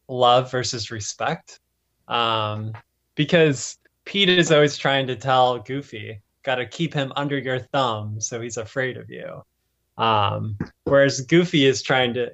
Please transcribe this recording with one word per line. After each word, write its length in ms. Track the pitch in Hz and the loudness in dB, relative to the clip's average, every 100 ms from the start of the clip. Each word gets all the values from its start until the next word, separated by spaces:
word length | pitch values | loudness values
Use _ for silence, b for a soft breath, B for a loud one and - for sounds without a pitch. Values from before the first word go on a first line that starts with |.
| - | -10
love 420 | 127 123 123 127 | 2 6 6 2
versus 400 | 127 113 120 107 | -4 -4 -6 -8
respect. 680 | 113 101 - 117 165 _ - _ _ _ _ - | -10 -10 -6 -4 -6 _ -20 _ _ _ _ -6
Um, 640 | 120 113 113 107 107 110 110 _ _ _ | -2 0 0 -2 -6 -8 -12 _ _ _
because 640 | - 151 175 156 131 - - _ _ | -4 2 4 4 2 -6 -14 _ _
Pete 240 | - 202 190 | -8 0 4
is 240 | 180 165 | 4 6
always 240 | 151 151 147 | 6 4 2
trying 300 | 147 135 127 | -2 0 -2
to 100 | 120 | -4
tell 420 | 131 131 127 120 | 0 4 4 2
Goofy, 640 | 110 135 139 110 107 104 _ _ | -6 -10 -10 -14 -14 -16 _ _
gotta 240 | - 127 117 | -4 -4 -4
keep 260 | - 165 | -4 -4
him 180 | 147 135 139 | -2 -4 -4
under 220 | 143 139 | -4 -4
your 200 | 127 131 | -4 -6
thumb, 640 | - 143 127 107 107 107 | -4 -2 0 -2 -6 -8
so 200 | - 120 | -8 -8
he's 160 | 120 117 | -10 -10
afraid 400 | 107 139 127 113 | -8 -6 -6 -6
of 140 | 110 | -14
you. 320 | 120 - - - _ _ _ _ - | -16 -14 -16 -20 _ _ _ _ -2
Um, 580 | 113 107 101 107 110 101 - _ | 0 2 0 -2 -6 -8 -10 _
whereas 360 | - 139 139 135 | 2 4 4 2
Goofy 460 | 127 165 175 160 135 | 2 2 4 2 4
is 160 | 127 | 2
trying 320 | - 135 123 | 0 0 0
to 160 | 120 117 | -2 -6